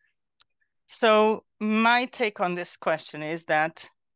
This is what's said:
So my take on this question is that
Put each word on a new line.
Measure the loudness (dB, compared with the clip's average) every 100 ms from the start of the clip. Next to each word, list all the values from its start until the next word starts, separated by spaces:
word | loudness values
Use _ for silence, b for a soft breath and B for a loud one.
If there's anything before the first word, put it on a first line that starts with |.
| _ _ _ _ -20 _ _ _ _
So | 0 4 6 4 0 -6 _
my | -2 2 4 2 0
take | -4 -4 -2
on | -4 -4
this | -8 -6
question | -4 -4 -4 -10
is | -8 -8 -2
that | 0 0 -4 -14 _ _